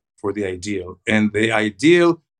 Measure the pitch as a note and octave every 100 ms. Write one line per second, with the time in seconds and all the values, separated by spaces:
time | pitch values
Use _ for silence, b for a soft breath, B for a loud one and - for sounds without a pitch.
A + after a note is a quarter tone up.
0 | _ _ G2+ G2+ G2 F2+ G2+ G2 F2 F2+
1 | - A2 G#2+ G#2 A2 A2 G#2+ - D3 F3
2 | E3+ E3 _